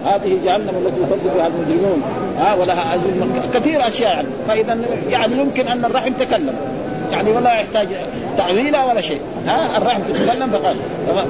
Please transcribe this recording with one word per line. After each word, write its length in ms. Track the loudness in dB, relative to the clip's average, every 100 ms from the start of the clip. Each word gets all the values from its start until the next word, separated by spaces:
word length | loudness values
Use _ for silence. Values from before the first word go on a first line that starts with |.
هذه 340 | 0 0 2 0
جهنم 240 | 2 0 0
التي 320 | -2 -2 0
يكذب 320 | 0 0 0 2
بها 100 | 0
المجرمون، 560 | 0 0 2 2 0 -2 -4 -4 0
ها، 160 | 2
ولها 400 | 2 2 0 0
أزل 320 | 0 0 0 0 -2 0
كثير 340 | 0 2 2 0
أشياء 260 | 2 0
يعني. 140 | 0 -2 -4 -2
فإذا 300 | 0 0 -2 -2 -4 -2
يعني 220 | 0 2 2
يمكن 280 | 0 0 0
أن 160 | 0
الرحم 280 | 0 0 0
تكلم 420 | -2 0 0 0 -4 -6 -6 -6 -6 -4
يعني، 180 | 0 2
ولا 300 | 4 4 2
يحتاج 260 | 0 0 0 -4 -6 -8 -4 -2
تأويلا 460 | 2 2 2 2
ولا 160 | 2 2
شيء. 200 | 0 -4 -6 -6 0
ها؟ 300 | 0 2 0
الرحم 260 | 2 0
تتكلم. 480 | 0 0 2 0 0
فقال، 260 | 0 0 -2 -4 -4 -2 0